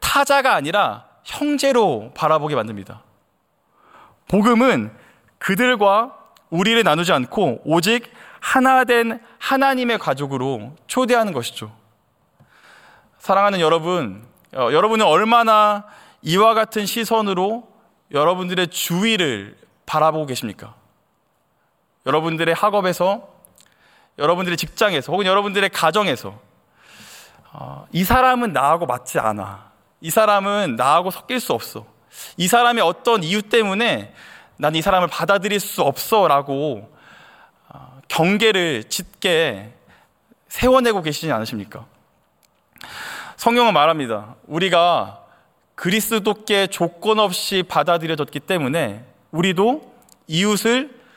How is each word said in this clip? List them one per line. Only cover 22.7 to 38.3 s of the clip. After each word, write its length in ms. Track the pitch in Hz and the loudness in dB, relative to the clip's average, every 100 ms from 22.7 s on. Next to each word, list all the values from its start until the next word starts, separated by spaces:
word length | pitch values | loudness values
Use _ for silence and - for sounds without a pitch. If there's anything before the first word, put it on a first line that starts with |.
| 202 185 170 185 226 - _ _ _ _ _ _ _ _ - | 0 0 0 -2 -2 -8 _ _ _ _ _ _ _ _ -2
여러분들의 380 | 151 175 180 170 | 0 0 -2 -4
직장에서, 560 | 151 - 208 151 139 | -6 0 0 0 -2
혹은 140 | 180 185 | -2 2
여러분들의 420 | 196 202 196 196 | 2 0 0 -2
가정에서, 680 | - 160 202 190 123 98 107 _ _ _ _ _ - - - - _ _ | 0 0 2 0 -2 -8 -18 _ _ _ _ _ -20 -20 -20 -20 _ _
어, 340 | 147 135 139 - | -18 -16 -16 -8
"이 140 | 165 | -4
사람은 480 | 185 254 254 247 233 | 2 4 4 2 0
나하고 340 | 135 139 170 151 | 0 2 2 0
맞지 320 | 123 - 147 | -6 -4 -2
않아. 540 | 113 104 98 98 - _ _ _ | -2 -2 -8 -12 -20 _ _ _
이 100 | 160 | -2
사람은 680 | - 214 202 202 208 180 117 | 2 4 2 0 -2 -2 0
나하고 340 | 131 165 185 | 2 4 2
섞일 300 | - - 247 | -6 -8 -6
수 120 | - | -4
없어. 320 | 117 - 113 - _ _ - - - | -4 -6 -16 -18 _ _ -20 -14 -4
이 100 | 180 | 2
사람의 380 | 233 240 233 | 4 4 2
어떤 400 | 175 180 240 220 | 0 0 0 0
이유 180 | 160 208 | 0 -4
때문에 720 | 208 233 208 190 233 120 104 - - - - - | 0 0 0 0 -2 -2 -6 -18 -20 -20 -20 -4
난 160 | 151 | -2
이 80 | 160 | 0
사람을 260 | 196 185 175 | 0 0 0
받아들일 500 | - 165 196 196 202 | -2 0 0 0 -4
수 220 | - - | -4 -2
없어"라고, 1080 | 143 - - 220 170 143 143 139 151 107 110 _ - - - - _ _ - | -2 -2 0 2 4 2 0 -4 -4 -6 -12 _ -20 -20 -20 -20 _ _ -20
어, 320 | 135 131 131 - | -20 -20 -20 -6
경계를 760 | 165 170 | -2 0